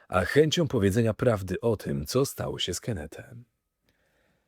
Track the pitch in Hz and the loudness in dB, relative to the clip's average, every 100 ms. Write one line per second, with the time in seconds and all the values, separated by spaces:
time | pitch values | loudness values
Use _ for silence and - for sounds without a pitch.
0 | - 92 90 143 156 175 151 123 98 107 | -4 -2 2 4 4 4 0 2 2 4
1 | 113 104 120 104 92 87 117 101 - 71 | 2 2 2 2 -2 -2 0 -2 -2 -6
2 | 73 127 139 - - - - 85 - 101 | -2 0 -2 -4 -8 -6 -6 -6 -6 -6
3 | 73 - - 120 - _ _ _ _ _ | -8 -14 -18 -18 -20 _ _ _ _ _
4 | _ _ _ _ | _ _ _ _